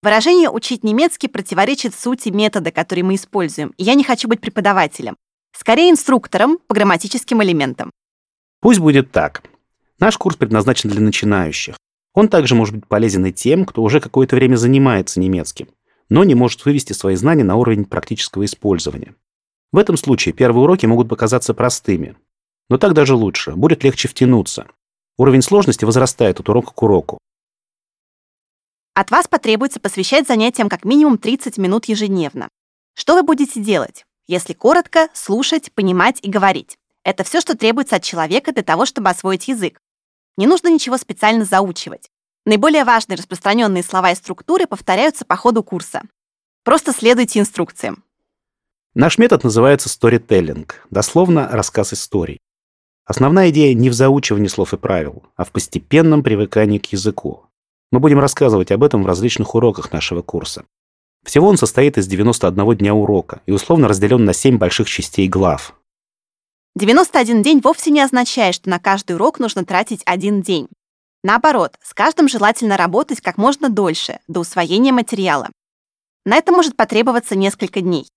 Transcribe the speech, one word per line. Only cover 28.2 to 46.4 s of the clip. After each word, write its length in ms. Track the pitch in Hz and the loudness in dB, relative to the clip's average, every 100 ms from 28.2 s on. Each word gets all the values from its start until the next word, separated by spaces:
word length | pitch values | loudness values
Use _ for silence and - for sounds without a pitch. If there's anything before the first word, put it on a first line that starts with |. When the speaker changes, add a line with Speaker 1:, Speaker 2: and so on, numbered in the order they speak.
| _ _ _ _ _ _ _ - | _ _ _ _ _ _ _ -6
Speaker 1:
От 140 | 196 | 0
вас 160 | 269 349 | 0 0
потребуется 540 | 320 226 220 262 - | -2 0 -2 -2 -6
посвящать 480 | 202 - 185 277 269 | -8 -6 0 0 2
занятиям 400 | 233 226 240 208 | 0 0 0 -4
как 160 | 185 | -4
минимум 340 | - 285 302 226 | 0 2 4 2
тридцать 400 | - 262 - - | 0 -4 -6 -4
минут 280 | 185 214 226 | -2 -2 -2
ежедневно. 600 | 214 214 190 151 - - _ _ _ _ | -4 -2 -2 -4 -8 -16 _ _ _ _
Что 200 | - - | -10 0
вы 100 | 349 | 2
будете 360 | 311 294 277 - | 2 0 -2 -4
делать? 440 | 208 185 120 - _ _ _ | -2 -2 -2 -12 _ _ _
Если 240 | 180 - | -6 -6
коротко, 560 | - 233 339 339 330 320 | -2 2 2 2 0 0
слушать, 600 | - - 208 277 320 - | -4 -6 -4 -2 -4 -4
понимать 480 | - 190 180 196 262 | -4 -2 2 0 0
и 80 | 202 | -4
говорить. 460 | 202 196 180 - - _ _ | 0 0 -2 -8 -20 _ _
Это 220 | - 185 | -8 -6
всё, 160 | 285 330 | -4 -4
что 160 | - 269 | -4 -2
требуется 400 | 220 233 269 190 | -2 -2 -2 -4
от 80 | |
человека 480 | - 170 156 208 285 | -4 -6 -2 -2 -2
для 100 | 285 | -6
того, 240 | 196 165 262 | -2 -2 -2
чтобы 240 | - 196 | -2 -2
освоить 380 | 180 190 190 - | -2 -4 -6 -6
язык. 320 | 254 180 _ _ _ _ _ _ - | -6 -6 _ _ _ _ _ _ -2
Не 100 | 214 | 2
нужно 220 | 349 349 | 2 2
ничего 280 | 320 - 247 | 0 0 -6
специально 480 | - 190 214 226 | -6 -2 0 0
заучивать. 640 | 208 190 196 170 - - - _ _ _ - | 0 0 0 -6 -14 -18 -20 _ _ _ 0
Наиболее 380 | 214 294 302 | 2 2 2
важные 320 | 240 233 - 185 | 2 0 0 -10
распространённые 680 | - 180 202 214 220 185 | -10 -6 -2 0 0 -2
слова 300 | 175 190 185 | -2 0 0
и 20 | |
структуры 540 | 180 - 185 - 359 359 | -2 -6 -14 -4 -2 -2
повторяются 560 | 202 - 185 294 - | -6 -4 0 0 -2
по 100 | - | -6
ходу 300 | 180 240 226 | -2 0 0
курса. 380 | 208 180 - - - _ _ _ | -4 -8 -10 -14 -14 _ _ _